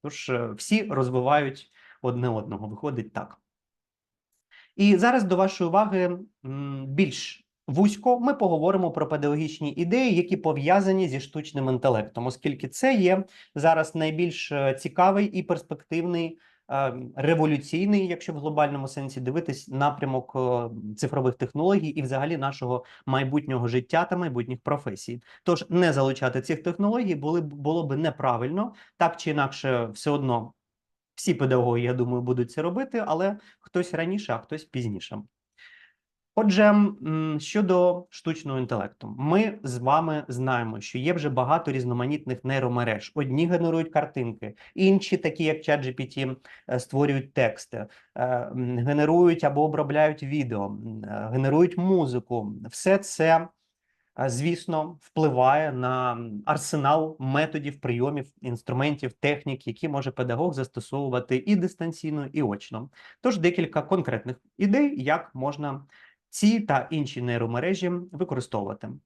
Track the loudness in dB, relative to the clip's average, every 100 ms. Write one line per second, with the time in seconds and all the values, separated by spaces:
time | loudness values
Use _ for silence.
0 | -10 -10 -4 -2 -2 -8 0 0 0 -2
1 | 0 0 4 2 2 -8 -20 _ -20 -6
2 | -4 -2 -2 -2 -4 -8 -8 -6 -6 -6
3 | -6 -10 -10 -18 _ _ _ _ _ _
4 | _ _ _ _ _ -20 _ 4 6 8
5 | 6 4 4 4 2 2 2 4 4 2
6 | 0 -2 -10 _ -10 -8 -6 -6 -4 0
7 | 0 0 -12 -14 _ _ -4 4 4 4
8 | 2 2 2 2 2 2 2 2 0 -2
9 | -2 0 0 0 -4 -4 -6 -4 0 2
10 | 4 2 2 0 0 0 4 4 4 2
11 | 0 -2 -6 -10 -8 -4 -2 2 2 2
12 | -2 -6 -6 -4 -6 -6 -10 0 2 4
13 | 4 4 0 -14 -12 2 4 4 0 -2
14 | -2 0 -2 -4 -6 0 0 0 -4 4
15 | 4 4 0 -2 -2 -4 -4 -12 _ -4
16 | -2 -2 -4 -8 _ _ -6 -2 -2 -4
17 | -12 -2 0 4 2 2 -2 -2 2 2
18 | 2 -4 -6 -6 -4 0 0 0 -6 -8
19 | -8 -6 -4 -4 -4 -8 -8 0 0 0
20 | -4 -4 -4 -2 0 0 -2 -8 -12 -6
21 | -2 0 0 0 -6 0 2 2 0 -4
22 | -4 -2 -2 -2 -4 -4 -4 -4 -6 -12
23 | -2 0 2 0 0 -2 0 0 2 0
24 | 0 -2 -2 -4 -6 -6 -4 -4 -4 -10
25 | -10 -12 _ -4 0 0 2 4 4 4
26 | 2 2 -2 -2 -4 -4 -4 0 0 0
27 | -2 -2 0 -2 -2 -4 -2 0 0 0
28 | -2 0 -2 0 -2 -2 -4 -8 -20 _
29 | 0 0 -2 0 0 -2 0 0 -2 -4
30 | -2 0 0 -2 -2 _ _ _ _ _
31 | _ -6 -2 0 4 4 4 2 0 0
32 | 0 0 0 -2 -2 -2 -4 -4 -4 -4
33 | -2 0 0 -2 -12 _ -6 -4 -2 -4
34 | -2 -4 -4 -6 -6 -12 -8 -6 -4 -6
35 | -10 -12 -14 _ _ _ -20 -20 _ _
36 | _ _ _ 2 4 6 8 8 4 0
37 | -4 -2 -2 -4 -4 -2 2 4 4 2
38 | -8 -8 -6 -6 -6 -6 -4 -4 -6 _
39 | -14 -6 2 2 2 -2 -8 -4 2 2
40 | 2 -4 -6 -4 0 0 -2 -8 -8 -4
41 | -2 0 0 0 2 0 0 -2 -2 -2
42 | -2 -2 -4 -6 -2 0 0 0 0 -2
43 | -6 -6 -2 0 2 2 2 0 0 -2
44 | -2 -6 -6 -8 -14 -14 -14 2 6 6
45 | 4 0 0 0 0 0 0 0 0 -6
46 | -8 -4 -4 -6 -14 -20 -4 -4 -2 0
47 | 2 0 -2 0 0 0 -12 -12 -12 -16
48 | _ -4 -2 -2 -2 -6 -4 -2 0 2
49 | 4 6 6 4 0 2 0 0 0 2
50 | 2 2 -4 -2 -2 -4 -4 -8 -10 -12
51 | -10 -8 -4 0 2 4 4 2 2 2
52 | 2 -2 -4 -6 -6 -10 -12 -2 2 2
53 | 0 0 4 4 2 _ _ _ _ _
54 | _ -4 -4 0 -2 -2 -2 -4 -4 -10
55 | _ 2 2 6 4 4 2 -2 -2 -2
56 | -2 -4 -8 -6 -2 -2 -2 0 4 2
57 | 2 -4 -2 0 0 -2 -6 -6 -4 0
58 | 0 -2 -8 _ -8 -8 -4 0 0 0
59 | -6 -2 0 0 -4 -6 -8 -6 -4 -2
60 | -4 -4 -2 0 -2 -2 -6 -8 -6 -6
61 | -2 -2 0 -2 2 2 2 -4 -8 -6
62 | -6 -6 -4 -2 -2 -2 -8 -12 -12 _
63 | -20 _ -2 2 2 2 0 -2 0 0
64 | 0 -4 -6 -12 _ -2 2 4 2 0
65 | 0 0 -2 -6 -6 -4 -8 -8 -12 -20
66 | -20 _ _ 2 4 4 2 0 0 -4
67 | -4 -4 -2 0 0 0 0 0 -2 -4
68 | -6 -6 -4 -4 -4 -4 -4 -8 -12 -16